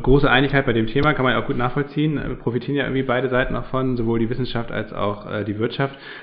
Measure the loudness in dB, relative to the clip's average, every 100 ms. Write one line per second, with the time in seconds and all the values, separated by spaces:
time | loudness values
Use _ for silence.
0 | 4 6 6 4 4 2 2 2 2 2
1 | 2 2 2 2 0 -2 -2 -2 -4 0
2 | 0 0 -4 -6 -2 -2 0 0 0 0
3 | 0 0 0 0 0 -2 -4 -2 0 0
4 | 0 2 0 -2 -4 -4 -4 -6 -6 -4
5 | -4 -4 -6 -6 -4 -2 -4 -2 -4 -4
6 | -16 -16